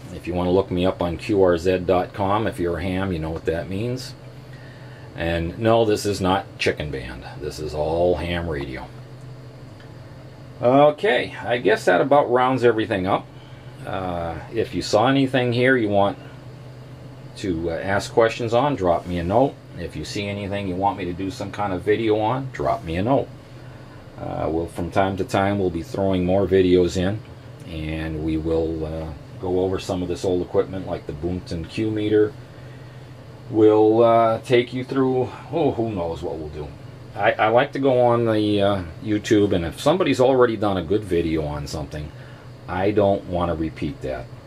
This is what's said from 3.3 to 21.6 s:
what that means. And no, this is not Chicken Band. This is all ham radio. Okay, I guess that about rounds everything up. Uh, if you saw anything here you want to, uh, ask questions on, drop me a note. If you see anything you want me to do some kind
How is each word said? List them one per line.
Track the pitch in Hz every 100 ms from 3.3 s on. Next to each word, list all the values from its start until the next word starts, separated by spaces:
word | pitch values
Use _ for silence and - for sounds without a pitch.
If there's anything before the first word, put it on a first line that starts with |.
what | 80 -
that | 82 82
means. | 95 120 127 - - - - - - - - - - - -
And | 82 82 82 87
no, | 113 117
this | 113 104
is | 104 92
not | 92 98 - -
Chicken | - - 76
Band. | 67 62 64 - -
This | 73 73
is | 76
all | 76 76 82 90 85
ham | 85 85 85
radio. | - 67 - - - - - - - - - - - - - - - - - - -
Okay, | 120 135 147 147 202 247 - -
I | - 120
guess | - 220 -
that | 175
about | 147 143 135
rounds | 123 127 131
everything | 120 110 107 101 92
up. | 131 - - - - - - -
Uh, | 95 92 87 85 82 -
if | 117 -
you | -
saw | - 107 120
anything | 135 131 127 123
here | 120 127 131
you | 107
want | 101 101 - - - - - - - - - - - - -
to, | 101 82 85
uh, |
ask | 82 95 101 -
questions | - 113 - 117
on, | 117 143 135
drop | 90 85 90
me | 87
a |
note. | 85 107 139 - - -
If | 82 -
you |
see | 76 104 101
anything | 101 98 101 98
you |
want | 90 98 95
me | 90
to |
do | 87 95
some | - 101
kind | -